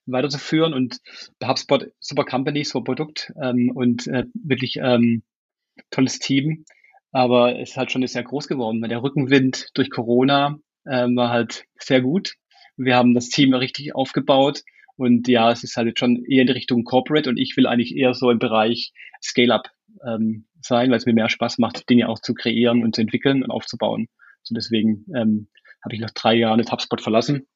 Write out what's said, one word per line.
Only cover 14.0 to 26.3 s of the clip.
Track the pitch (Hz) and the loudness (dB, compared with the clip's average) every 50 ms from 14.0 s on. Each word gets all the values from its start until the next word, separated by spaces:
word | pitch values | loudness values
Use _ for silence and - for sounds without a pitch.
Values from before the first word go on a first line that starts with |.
| 131 131 - 135 135 147 139 135 135 147 - - - _ _ _ _ _ _ | -4 -2 -2 -4 2 2 4 4 4 2 0 -4 -12 _ _ _ _ _ _
und | - 127 120 120 120 120 127 | -4 2 4 4 4 4 2
ja, | 123 117 113 117 | 2 4 4 4
es | 117 117 - | 2 2 -4
ist | 113 - | -10 -6
halt | 123 117 117 | -4 -4 -2
jetzt | 113 - | -2 -2
schon | 131 123 120 120 - | 0 0 0 0 0
eher | - 139 131 127 | 2 4 4 4
in | |
die | 120 - | 4 2
Richtung | 117 - - 127 117 117 | -2 -2 -2 -2 -2 0
Corporate | - 127 127 127 - 151 151 151 131 | 2 0 0 0 2 0 0 0 0
und | 120 | -2
ich | 113 131 127 - | -2 -2 -4 2
will | - 131 | 2 2
eigentlich | 113 120 120 117 120 - | 2 2 0 -2 -2 -2
eher | 147 135 123 123 | 0 0 0 0
so | - 131 123 | 2 2 2
im | 120 110 | 2 2
Bereich | 120 127 110 110 110 113 120 117 - - _ - - - _ - - | 2 0 2 2 2 2 0 -4 -6 -12 _ -20 -20 -20 _ -16 -12
Scale-Up, | - - 127 123 120 113 107 - - _ _ _ _ _ - - | -6 0 2 4 4 4 2 0 -4 _ _ _ _ _ -16 -10
ähm, | 123 113 110 113 110 110 107 - _ _ _ | -8 -4 -2 -2 -2 -4 -6 -10 _ _ _
sein, | - - 127 120 123 131 | -6 -2 0 2 2 2
weil | 123 113 | 2 2
es | 127 | 2
mir | 123 113 | 2 2
mehr | 113 107 104 | 2 2 0
Spaß | - - 117 117 - - | -2 -2 -4 -4 0 0
macht, | 117 110 - - - - | -2 -2 -2 -6 0 4
Dinge | 123 120 113 113 | 4 4 4 2
auch | 113 - | -2 -6
zu | - - 113 | -4 -6 -6
kreieren | - - 120 113 113 120 120 120 120 113 | -4 -2 -2 0 2 2 4 4 2 2
und | 113 110 | 0 0
zu | 117 | 0
entwickeln | 113 107 - 117 - 139 135 135 127 | -2 0 -2 0 0 2 0 0 0
und | - | -2
aufzubauen. | 123 117 - - - 117 110 107 110 110 110 - _ _ - - _ _ - | -4 -6 -6 -8 -8 -4 -4 -2 -2 -4 -6 -8 _ _ -20 -20 _ _ -12
So | - 117 | -8 -8
deswegen, | 117 - - 113 110 104 110 107 107 - - 156 | -8 -6 -2 -2 0 2 2 0 -2 -6 -8 -4
ähm, | 127 113 110 107 104 104 _ _ _ _ - - _ - | -2 0 0 0 0 -2 _ _ _ _ -20 -20 _ -12
habe | 110 113 | -10 -8
ich | 107 | -8
nach | 113 110 | -10 -10
drei | - - - 117 | -8 -2 0 2